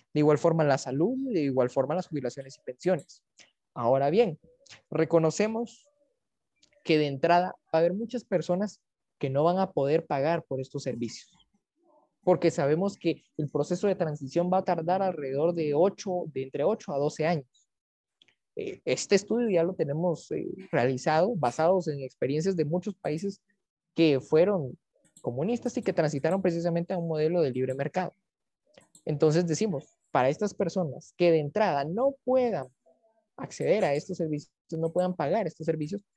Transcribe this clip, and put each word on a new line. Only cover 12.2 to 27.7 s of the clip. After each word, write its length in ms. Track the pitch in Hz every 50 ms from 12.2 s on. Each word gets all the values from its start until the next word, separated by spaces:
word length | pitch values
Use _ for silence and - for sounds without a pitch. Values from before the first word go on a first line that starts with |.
| -
Porque 260 | 180 180 175 175 165
sabemos 480 | - - 143 139 156 165 196 202 196 -
que 240 | - 170 151 - _ _ _ -
el 100 | 156 139
proceso 380 | - 143 147 - 180 175 -
de 80 | 202 185
transición 560 | 196 175 156 147 147 139 131 - 170 175 180
va 60 | 185 190
a 60 | 185
tardar 360 | - 175 165 160 170 180 190
alrededor 540 | 196 190 180 156 143 135 135 139 156 175 175
de 180 | 170 160 147
ocho, 520 | 143 147 175 202 196 - - 202 180 180 170 156 139
de 80 | 131
entre 200 | 135 131 - 139
ocho 300 | 147 190 220 220 - -
a 60 | 151 139
doce 260 | 143 151 - - 151
años. 400 | 160 175 151 135 _ _ _ _ _ _ _ _ _ _ _ _ _ _ _ _ _ _ _ _ _ -
Eh, 280 | - - - - - -
este 300 | - 127 - - - 202
estudio 340 | 190 202 - 220 240 240 226
ya 140 | 190 170
lo 100 | 165 180
tenemos, 580 | 190 - 160 139 143 156 175 180 160 - - -
eh, 160 | - 156 160 - 196 185 190 -
realizado, 640 | - 143 120 131 131 127 - 170 156 156 175 220 247
basados 520 | 175 135 123 - - 160 170 190 185 170 160
en 120 | 143 143
experiencias 540 | 135 127 _ - 135 131 143 151 160 196 190
de 120 | 170 151
muchos 280 | 143 160 180 - 208 190
países 440 | _ - - 151 160 190 202 196 - _ _ _ _ _ _ _ _ _ _ -
que 260 | - 165 156 139 131
fueron 560 | - - 156 156 180 196 208 175 143 127 147 - _ _ _ _ _ _ _ -
comunistas 520 | - - 120 127 156 208 240 226 - - - -
y 40 |
que 120 | - 196 175
transitaron 480 | - 160 147 135 139 131 160 185 196
precisamente 500 | 190 185 165 170 165 175 165 170 170 -
a 60 | 202 175
un 100 | 170 165
modelo 320 | 160 151 151 160 175 175
de 100 | 160 135
libre 220 | 123 127 131 127